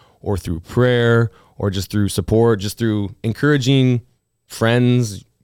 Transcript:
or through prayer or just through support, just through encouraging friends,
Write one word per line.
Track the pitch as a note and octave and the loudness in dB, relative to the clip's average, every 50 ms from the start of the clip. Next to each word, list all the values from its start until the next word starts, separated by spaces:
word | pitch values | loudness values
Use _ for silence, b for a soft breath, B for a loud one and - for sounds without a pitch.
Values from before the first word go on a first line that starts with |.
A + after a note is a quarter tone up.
| b b b b b | b b b b b
or | - G2+ F2+ | -6 -6 -4
through | - - E2+ D#2+ | -4 -6 -8 -8
prayer | - - - A#2 B2 B2 B2 A#2+ A#2+ A#2 A#2 A#2 A#2 A2 - b b b b b | -10 -6 -2 0 0 2 2 2 2 4 4 4 2 0 -2 b b b b b
or | A2 G#2 | -4 -4
just | F#2 G2 F#2 - | -2 -4 -4 -4
through | - G#2 G#2 F#2+ | -2 -2 -2 -2
support, | - - F2+ - G#2+ A2+ A#2 A#2 A2+ F#2+ | -2 -4 -2 0 2 2 4 4 2 0
just | F#2+ G#2 - - | -2 -6 -6 -4
through | A#2 A2+ G#2+ G#2 G2+ F#2+ - - - | -2 -2 -2 -2 -4 -6 -8 -8 -6
encouraging | A2+ A2 - - D3 D3 C#3 A#2+ B2+ C#3 C3+ C3 B2+ B2 A#2 - _ _ _ _ _ _ _ _ | -6 -4 -2 0 0 0 2 2 2 2 2 4 2 0 0 -4 _ _ _ _ _ _ _ _
friends, | _ - - A2+ A2+ A#2 B2 B2 B2 B2 B2 A#2+ G#2+ G2 F#2+ - _ _ _ | _ -6 -2 0 2 2 2 2 2 2 2 0 -2 -6 -10 -16 _ _ _